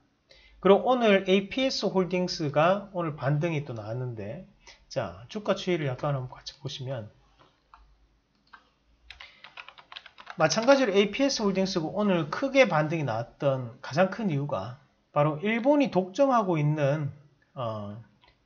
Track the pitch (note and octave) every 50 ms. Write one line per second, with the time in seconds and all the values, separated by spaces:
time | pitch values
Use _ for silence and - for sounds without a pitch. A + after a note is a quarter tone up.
0 | _ _ _ _ _ _ - - - - - - - F#3 G3 G3 G3+ A#3+ C4 B3
1 | A#3 A3 G3 G3 F#3+ F#3+ F#3 G3+ G3 G3 - C4 C4 C4+ C4 - - G3 D#3+ F#3+
2 | F#3+ E3+ F#3 F3+ F3+ F3 - - E3 C#3+ - D3 D#3 E3+ G3 G#3 G3+ - - F3+
3 | E3+ D#3+ D3 - B2 C3 D3+ D3 D#3+ E3+ E3 D3 D#3 D3 A#2+ A2 G#2 G#2+ A2+ B2
4 | B2+ B2+ A#2 A2 G2 G2+ B2+ F3 F#3+ - _ _ _ - - - _ _ - -
5 | A#2 F#2 E2+ F#2 A#2+ - - G#3+ G#3 G#3+ G3 G3 - F#3+ F3+ E3 D3+ C#3 B2 -
6 | - D3 C#3+ C3 B2+ B2 - - - - - _ - C#3 - - C3 B2+ C#3 B2
7 | G#2 G2+ - _ _ _ _ _ _ _ _ _ _ _ - - - _ _ _
8 | _ _ _ _ _ _ _ _ _ _ - - _ _ _ _ _ _ _ _
9 | _ - - - - - - _ - - - - - - - - - _ - -
10 | - - - - - - - - D#3+ D#3 - A3 A3+ B3+ C#4 C4 C4 G#3+ F3+ G3+
11 | G#3+ G#3 G#3+ - C#4 C#4 C4+ - A3+ G3 F#3+ G3 F#3+ F#3 - F3 D#3 D#3 - G3
12 | G#3 G3+ F#3 E3+ D3+ C#3+ - - - C4+ B3 C#4 B3+ G#3 F3 D3+ D#3 D#3 E3 E3
13 | D3+ C3 A2 A2 A#2+ - - - - C#3 C3+ C3 B2+ A#2 A#2+ - - - B2+ D3+
14 | F#3+ F#3 F#3+ - A#3 G3 D3+ C#3 C#3+ D3 C3 F#2+ F#2+ A#2+ B2 - _ _ _ _
15 | _ _ - D3+ D3 D3+ D3+ D3 E3 G#3 A3+ A#3 A3 C4+ D4 D4 C#4 - - F3+
16 | F#3 F#3 - - C#4 C4+ B3+ A#3 G#3+ F#3 F3 D#3 D3 D3 D3+ D#3 D3 C3+ C#3+ D#3+
17 | D3 C3 - - - _ _ _ _ _ _ D3 B2 A2+ A2 G#2+ G#2 G2+ G#2 A2+
18 | A2+ - _ _ _ _ _ _ _